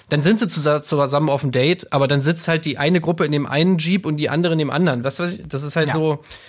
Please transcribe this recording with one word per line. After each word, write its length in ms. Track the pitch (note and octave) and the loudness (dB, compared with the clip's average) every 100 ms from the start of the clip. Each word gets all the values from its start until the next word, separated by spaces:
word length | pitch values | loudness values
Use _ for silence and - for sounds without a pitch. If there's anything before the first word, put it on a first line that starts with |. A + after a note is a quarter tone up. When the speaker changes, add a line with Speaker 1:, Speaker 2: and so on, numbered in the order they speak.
| - | -4
Speaker 1:
dann 120 | D3 | 0
sind 180 | D3+ A3 | 2 2
sie 80 | A3 | 0
zusa-, 320 | D#3+ D3 D3 | 0 2 0
zusammen 460 | - D3 C#3 C#3+ D3+ | 0 0 2 2 0
auf 120 | C#3 | 0
dem 100 | C#3+ | 0
Date, 420 | B2+ C#3 F3 - | 2 2 0 0
aber 140 | C#3+ C3+ | 0 2
dann 140 | C#3+ | 2
sitzt 260 | C#3 E3 - | 0 -2 0
halt 180 | E3 D#3+ | -2 -2
die 120 | C#3+ | -2
eine 220 | D3 F3+ | 2 2
Gruppe 260 | D#3+ E3 D3+ | 0 0 0
in 60 | |
dem 140 | D3 C#3+ | 0 0
einen 320 | C#3 E3+ F3+ | 0 2 2
Jeep 280 | D#3 F#3+ F3 | 2 -2 -2
und 120 | D3+ | -2
die 120 | D3+ | -2
andere 240 | D3 F3 | 0 0
in 60 | D#3+ | 0
dem 100 | D3 | 0
anderen. 340 | C3+ F3+ B2 | 0 0 0
Was 160 | C3 - | -2 -4
weiß 140 | F3 | -6
ich, 140 | F#3 - | -6 -10
das 160 | C#3 | -8
ist 120 | D3 E3+ | -4 -2
halt 120 | D#3 | 0
Speaker 2:
Ja. 60 | |
Speaker 1:
so, 300 | D#3 D#3 C#3+ - - | 0 0 -2 -8 -20